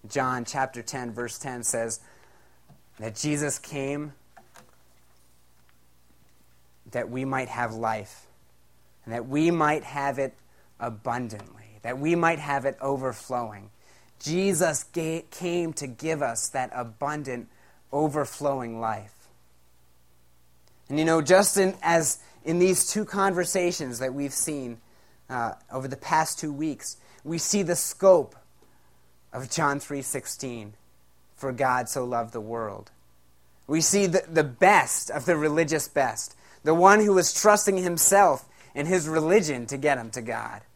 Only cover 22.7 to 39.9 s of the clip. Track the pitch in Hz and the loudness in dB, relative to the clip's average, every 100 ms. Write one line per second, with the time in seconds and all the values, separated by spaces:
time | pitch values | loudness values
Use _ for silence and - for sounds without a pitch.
22.7 | 180 - 208 214 202 196 175 175 190 175 | 4 0 -2 -4 0 0 0 -2 0 0
23.7 | 170 139 117 131 135 143 - - 147 127 | -2 -6 -4 -6 -4 -6 -4 -4 -6 -8
24.7 | 113 - - _ - - 127 117 - - | -12 -18 -20 _ -20 -8 -4 -4 -6 -10
25.7 | 131 131 131 - 160 156 - 156 143 156 | -10 -8 -10 0 0 2 -4 -8 -6 -6
26.7 | 135 - - - - - 165 - 208 170 | -6 -12 -14 -20 -16 -8 -6 -2 0 0
27.7 | 175 - - 196 180 131 - - - - | -2 -2 4 6 6 4 -10 -20 -20 -20
28.7 | - - _ _ _ _ 117 127 - 147 | -20 -20 _ _ _ _ -12 -6 0 0
29.7 | 143 - 143 131 139 - - 131 120 104 | 0 -4 -8 -6 -8 -8 -10 -8 -10 -12
30.7 | 104 - - - - - - 139 123 135 | -18 -20 -20 -20 -20 -20 -8 -8 0 2
31.7 | 127 120 143 123 120 113 117 107 117 107 | 2 -2 -4 -2 -4 -4 -8 -8 -6 -8
32.7 | 104 104 - _ - - - - - - | -10 -16 -20 _ -20 -20 -20 -20 -20 -2
33.7 | 156 160 202 190 180 170 160 147 120 185 | 0 2 2 4 2 2 0 0 4 6
34.7 | 196 135 - - 143 127 160 151 151 160 | 6 4 -2 -4 -4 0 2 2 2 2
35.7 | 151 - - 127 110 - - - - 147 | 0 0 0 0 -2 -10 -14 -20 -4 2
36.7 | 165 185 208 208 190 175 - 214 208 208 | 8 10 10 8 6 4 4 6 6 4
37.7 | 190 180 170 - 196 185 135 - - - | 0 -2 2 4 8 6 4 -6 -20 -12
38.7 | - 151 185 151 160 156 202 156 131 117 | -6 0 0 2 0 4 4 4 -4 -6
39.7 | 139 147 | -2 0